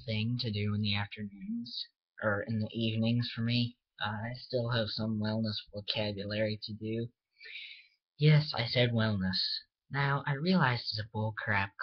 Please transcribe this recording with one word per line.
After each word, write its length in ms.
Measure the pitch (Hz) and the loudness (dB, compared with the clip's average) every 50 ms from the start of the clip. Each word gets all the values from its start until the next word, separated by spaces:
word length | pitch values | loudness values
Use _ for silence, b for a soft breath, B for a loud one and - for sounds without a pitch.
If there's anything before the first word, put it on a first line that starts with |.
| - | -2
thing 320 | - 110 107 107 117 123 120 | -2 -2 0 0 0 0 0
to 100 | - 117 | -2 -2
do 240 | 104 104 104 104 104 | 0 0 0 0 0
in 60 | 104 | 2
the 120 | 107 208 202 | 2 2 0
afternoons, 960 | 208 202 202 - 214 214 202 196 196 190 208 226 233 240 240 - - - - _ _ _ _ _ - | 0 -2 -4 -6 -8 -10 -10 -10 -10 -8 -6 -6 -6 -6 -8 -10 -10 -12 -12 _ _ _ _ _ -4
or 220 | - 110 101 101 - | 0 0 0 0 0
in 160 | - 117 107 | -2 -2 -2
the 100 | 107 - | -2 -2
evenings 600 | - 113 117 113 110 113 113 113 117 120 120 - - | -2 -2 -2 0 0 2 2 2 2 2 0 0 -2
for 60 | 120 | -2
me. 340 | 113 117 120 120 120 120 - _ _ _ _ - | -2 0 2 2 0 -2 -4 _ _ _ _ -6
Uh, 100 | - 104 | -4 -4
I 240 | 107 107 110 117 123 | -4 -4 -6 -8 -8
still 340 | 123 - - - 123 117 117 | -10 -8 -4 -2 -2 0 0
have 200 | 123 117 110 110 | 0 0 0 -2
some 300 | - - 110 113 110 107 | -2 -4 -2 -2 0 0
wellness 360 | 107 107 107 113 113 107 104 - - - - | 0 0 0 0 -2 -2 -4 -6 -8 -12 -12
vocabulary 840 | 104 101 - - 113 107 104 104 98 98 101 104 107 110 107 107 104 | -8 -4 -4 -2 0 -2 -2 -2 -4 -4 -4 -2 0 0 0 -2 -4
to 120 | - - 104 | -8 -10 -10
do. 340 | 107 110 110 110 117 117 117 _ _ _ _ _ B B B B B B B B B B B B B _ _ _ - | -8 -6 -4 -4 -4 -4 -6 _ _ _ _ _ B B B B B B B B B B B B B _ _ _ 4
Yes, 340 | 147 151 151 147 151 - - | 6 8 8 8 6 4 -2
I 120 | - 120 | -4 -2
said 240 | 117 - 127 123 120 | 0 2 4 4 4
wellness. 480 | 117 117 110 110 107 98 92 92 92 - - - - - - _ _ _ _ - | 4 4 4 4 2 2 2 0 0 0 -2 -2 -4 -8 -10 _ _ _ _ -6
Now, 340 | 139 139 143 139 143 143 - | -2 0 2 2 2 0 0
I 60 | - 139 | 0 -2
realize 480 | 135 156 180 190 180 147 127 120 117 | 0 2 4 4 6 6 4 4 2
it's 180 | - - - 110 | -2 -4 -6 -6
a 180 | 104 - - | -6 -4 -2
bullcrap 540 | 110 110 110 107 - - - 104 98 98 98 - - | -2 -2 -2 -2 -4 0 2 2 2 2 0 -4 -8